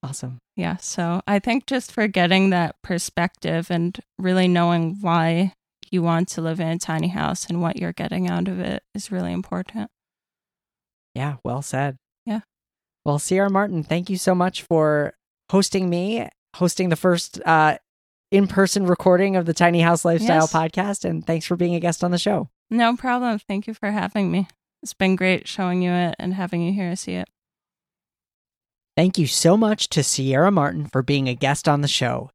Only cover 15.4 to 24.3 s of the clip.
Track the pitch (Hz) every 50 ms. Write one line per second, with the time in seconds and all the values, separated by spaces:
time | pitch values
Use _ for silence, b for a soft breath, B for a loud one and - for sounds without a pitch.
15.4 | _ _ - 190 196 - - 196 185 180 175 175 180 202 220 226 226 - _ _
16.4 | _ _ - - 180 175 - - 185 180 165 - - 185 175 170 - - - 180
17.4 | - 165 160 160 156 151 151 - _ _ _ _ _ _ _ _ _ _ - 196
18.4 | 202 185 - 196 196 185 - 202 196 180 175 - - 190 180 180 196 196 190 185
19.4 | 175 165 160 - 175 175 175 175 165 170 170 160 - 170 165 165 214 226 170 160
20.4 | 160 156 - 160 160 160 - - 180 202 202 - - 180 165 160 165 - 165 165
21.4 | 156 - 175 175 180 175 175 170 170 170 160 - - 180 180 175 - 208 208 175
22.4 | - - _ _ _ _ 220 233 233 233 240 240 - 262 247 247 247 247 220 208
23.4 | - _ 202 196 208 - 220 - - 196 208 214 180 190 - 208 202 175